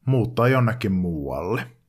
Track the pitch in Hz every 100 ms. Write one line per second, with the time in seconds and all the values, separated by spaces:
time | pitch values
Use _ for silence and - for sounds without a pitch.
0 | - 131 104 - 117 131 120 120 104 95
1 | 90 80 69 65 87 104 - _